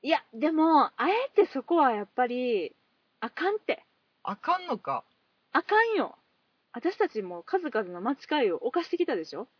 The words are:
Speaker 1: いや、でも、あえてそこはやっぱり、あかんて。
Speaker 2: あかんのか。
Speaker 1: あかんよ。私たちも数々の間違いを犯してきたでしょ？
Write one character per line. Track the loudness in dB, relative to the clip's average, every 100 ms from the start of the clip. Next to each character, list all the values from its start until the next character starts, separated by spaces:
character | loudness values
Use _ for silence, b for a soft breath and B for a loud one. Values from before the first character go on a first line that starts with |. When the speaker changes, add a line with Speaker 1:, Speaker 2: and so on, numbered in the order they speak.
Speaker 1:
い | 0
や、 | -2 _
で | -2 0
も、 | 2 4 6 4 0
あ | 0
え | 0 2
て | 2 2
そ | 0
こ | 0 2
は | 4
や | 2
っ | -4
ぱ | -2 -2
り、 | 0 0 0 -2 _ _ _ _ _
あ | -12
か | -4 -4
ん | -2
て。 | -4 -6 _ _ _ _
Speaker 2:
あ | -10 -8
か | -2 -2
ん | -2
の | -6
か。 | -4 -6 -8 _ _ _ _
Speaker 1:
あ | -4
か | 2 2
ん | 4
よ。 | 2 -2 -8 _ _ _ _ _
私 | -6 -6 0
た | -2
ち | -2
も | -8 -10
数 | -4 -4 -2
々 | -4 -4
の | -6
間 | -4
違 | -6 -4 0 0
い |
を | 0
犯 | -2 -4
し | -4
て | -2
き | -2
た |
で | -2
し | -6 -10
ょ？ | -12